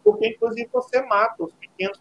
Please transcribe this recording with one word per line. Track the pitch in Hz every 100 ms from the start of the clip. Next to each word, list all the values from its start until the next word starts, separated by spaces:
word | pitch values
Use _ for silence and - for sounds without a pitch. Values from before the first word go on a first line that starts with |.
porque, | 208 208 220
inclusive, | 220 233 226 233
você | 254 - 254
mata | 262 208 226 -
os | 165
pequenos | - - - 190 196